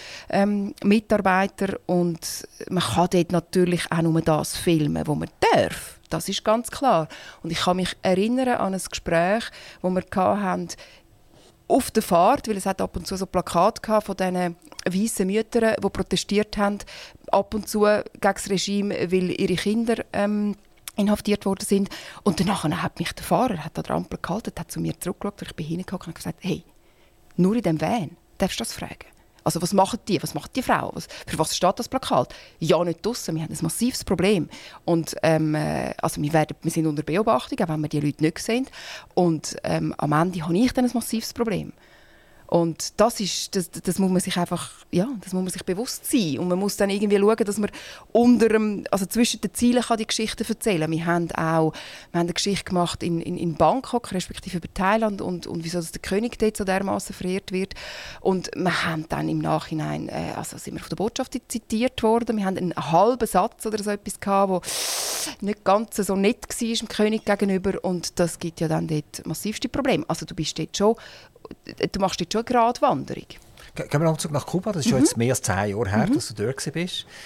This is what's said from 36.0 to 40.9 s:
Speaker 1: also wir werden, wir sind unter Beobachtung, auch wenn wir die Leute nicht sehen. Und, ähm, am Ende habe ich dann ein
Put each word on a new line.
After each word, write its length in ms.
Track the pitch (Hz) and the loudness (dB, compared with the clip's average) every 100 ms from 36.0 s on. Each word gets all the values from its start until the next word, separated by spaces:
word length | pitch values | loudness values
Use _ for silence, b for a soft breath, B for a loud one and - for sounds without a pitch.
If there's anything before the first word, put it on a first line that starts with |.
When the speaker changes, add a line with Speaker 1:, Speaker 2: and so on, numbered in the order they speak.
Speaker 1:
also 200 | - - | -4 -2
wir 100 | 147 | 0
werden, 240 | 160 151 - | 2 2 -2
wir 100 | 151 | -2
sind 160 | 165 160 | 0 0
unter 160 | 147 | 0
Beobachtung, 560 | - 170 220 247 - 262 | -2 0 2 2 0 -4
auch 80 | 175 | -2
wenn 140 | 156 | -2
wir 80 | 151 | -2
die 100 | 147 | 0
Leute 240 | 147 - | 0 2
nicht 160 | 156 - | 0 0
sehen. 280 | - 233 262 B B B B - | -2 -2 -2 B B B B 2
Und, 420 | 175 156 - - | 4 2 -4 -6
ähm, 300 | - 160 160 - | -2 -2 -2 -2
am 140 | 147 | 0
Ende 280 | 151 180 180 | 2 2 0
habe 140 | 160 170 | 0 2
ich 140 | 247 | 2
dann 140 | - | 2
ein 60 | 247 | 0